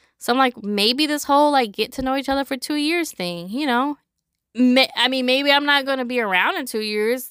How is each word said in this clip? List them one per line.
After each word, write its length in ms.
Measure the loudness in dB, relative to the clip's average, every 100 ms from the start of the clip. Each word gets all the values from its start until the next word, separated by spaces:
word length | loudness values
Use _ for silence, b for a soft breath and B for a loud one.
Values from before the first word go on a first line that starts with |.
| _ _
So 120 | -2
I'm 40 | 2
like, 240 | 0 -2
maybe 440 | -4 0 2 2 0
this 180 | -2
whole, 260 | 2 4 4
like, 220 | 4 0
get 220 | -2 -6
to 80 | -4
know 160 | -4 -2
each 100 | -2
other 160 | -2
for 140 | -2 -6
two 180 | -4 -2
years 340 | 0 -2 -4
thing, 380 | -6 -6 -6 -8
you 180 | -4 -2
know? 320 | 0 -2 -4 _ _ _ _ _
May-, 380 | 0 4 4 2 0
I 100 | 0
mean, 180 | 0 0
maybe 240 | 2 4
I'm 160 | 2 4
not 200 | 0 0
gonna 180 | -2
be 160 | -2 -2
around 380 | 0 2 2 0
in 80 | -4
two 160 | -6
years. 480 | -4 -2 -2 -2 -6